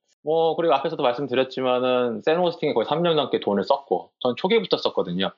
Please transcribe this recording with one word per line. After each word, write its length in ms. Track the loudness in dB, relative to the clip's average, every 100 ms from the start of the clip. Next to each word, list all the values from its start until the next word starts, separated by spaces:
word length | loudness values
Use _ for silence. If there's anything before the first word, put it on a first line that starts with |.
| _ _
뭐 320 | -4 0 0 0
그리고 180 | 2
앞에서도 280 | 2 0 -2
말씀드렸지만은 1200 | -2 0 -2 0 0 -2 0 2 2 0 0 -2
센 140 | 0 2
호스팅에 360 | 0 0 -2
거의 120 | 0 0
삼 160 | 0
년 140 | 2 2
넘게 240 | 0 0
돈을 240 | 0 0
썼고, 480 | 2 0 0 -4 -6 -6
전 160 | -4 -2
초기부터 420 | 2 2 2 -2
썼거든요. 540 | -2 -2 -4 -2 -4